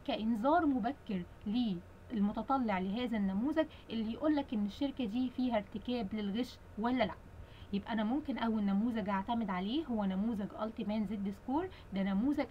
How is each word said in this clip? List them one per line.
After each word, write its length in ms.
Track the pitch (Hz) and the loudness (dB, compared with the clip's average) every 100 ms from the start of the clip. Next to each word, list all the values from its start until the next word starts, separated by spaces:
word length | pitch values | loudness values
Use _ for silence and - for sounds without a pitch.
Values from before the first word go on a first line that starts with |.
| - | -4
كإنذار 600 | 233 220 226 262 339 320 | 0 0 2 6 6 6
مبكر 560 | 254 226 285 - 190 175 - 214 240 233 175 - - - | 4 0 -2 -4 -4 -4 -8 -2 0 2 0 -6 -16 -6
للمتطلع 640 | 226 202 214 214 262 226 185 | 0 2 2 0 2 2 2
لهذا 380 | 190 220 247 220 | 0 0 0 2
النموذج 500 | 196 190 269 311 311 - - | 2 2 2 4 2 -2 -6
اللي 220 | 226 220 | -4 -2
يقولك 420 | 233 311 294 285 | 0 2 2 2
إن 120 | 214 202 | 0 0
الشركة 380 | - 277 277 | 0 -2 0
دي 260 | 240 240 254 | -2 0 0
فيها 260 | - 254 226 | 0 2 2
ارتكاب 580 | 202 208 240 247 196 | 0 -4 -4 -2 -2
للغش 440 | 214 202 208 254 - - - | -2 -2 -2 -2 -6 -12 -2
ولا 260 | 233 254 | 0 2
لأ. 100 | 214 - - - - - - | 2 0 -14 -16 -16 -16 -6
يبقى 200 | 202 202 | -4 -2
أنا 120 | 220 | 0
ممكن 340 | 214 285 294 226 | 0 0 -2 -2
أول 240 | 233 220 | 0 2
نموذج 460 | 202 196 240 226 202 | 2 2 2 0 0
أعتمد 420 | 196 196 233 202 | 0 0 0 0
عليه 340 | 185 196 285 302 | -2 0 0 0
هو 180 | 220 | 0
نموذج 440 | 196 190 220 214 196 - | 0 2 0 0 -4 -4
ألتيمان 440 | 220 226 208 220 208 | -6 -4 -2 -2 -2
زد 240 | 214 202 | -2 -4
score، 380 | 196 - 285 370 - - | -4 -2 0 -2 -6 -6
ده 80 | 190 | -2
نموذج 440 | 196 196 262 294 - | 0 2 2 2 0